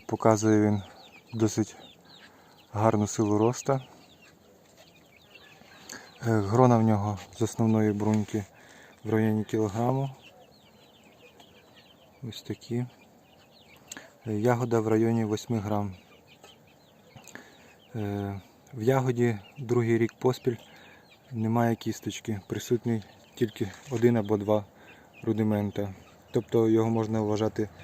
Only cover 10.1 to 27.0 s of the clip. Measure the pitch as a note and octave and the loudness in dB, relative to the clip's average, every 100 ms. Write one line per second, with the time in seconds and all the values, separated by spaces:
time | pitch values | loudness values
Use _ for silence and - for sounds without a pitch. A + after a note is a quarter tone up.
10.1 | C3 - - - - - - - _ - | -10 -20 -20 -20 -20 -20 -20 -20 _ -20
11.1 | - - - - - - - - - - | -20 -20 -20 -20 -20 -20 -20 -20 -20 -20
12.1 | - A#2 - - G#2+ - A#2 B2 - - | -18 -16 -16 -12 -14 -8 -6 -6 -12 -20
13.1 | _ _ _ _ - - - - - - | _ _ _ _ -20 -20 -20 -20 -20 -20
14.1 | _ A2+ G#2 A#2 A#2+ B2 A2+ A2 A2 A2+ | _ -6 -2 0 0 0 0 2 2 2
15.1 | A#2 A2 G#2+ - A#2 G2+ G#2 G2+ F#2 - | 0 0 -4 -4 -4 -2 -4 -4 -10 -20
16.1 | - _ - - - _ _ _ _ - | -20 _ -20 -20 -20 _ _ _ _ -20
17.1 | - - - - - - - _ A2+ G#2 | -20 -20 -20 -20 -20 -20 -20 _ -8 -6
18.1 | G2+ G2+ G2 - _ - B2 A2 C3+ C3 | -6 -6 -8 -14 _ -18 -4 0 2 2
19.1 | A#2+ A#2+ G#2 - - A#2 A#2+ A#2 A#2 A2+ | 2 2 0 -8 -14 -2 0 2 2 0
20.1 | - B2+ B2+ - A#2 - - - - - | 0 -2 0 -4 -6 -10 -20 -20 -20 -20
21.1 | - - A#2 A2 A#2 A#2 A2+ A2+ G#2+ G#2+ | -20 -14 -4 -2 2 2 0 -4 -8 -8
22.1 | - - G#2 - G#2+ - A#2+ A#2 A2 - | -10 -8 -8 -6 -8 -2 -2 0 -4 -4
23.1 | - - - A2+ - G#2 - - A#2+ A#2+ | -20 -20 -6 -6 -4 -10 -10 -8 2 2
24.1 | A#2 G2+ G#2+ G2+ G#2+ G#2 - - - - | 2 0 -2 2 0 0 -18 -20 -20 -20
25.1 | - A2+ G#2+ G#2+ G#2 G#2 G2 G2+ F#2+ - | -10 -4 0 0 0 -2 -4 -8 -10 -20
26.1 | - - B2+ - A#2+ A2+ A2 A2+ A2+ | -20 -6 -6 -2 0 2 2 2 0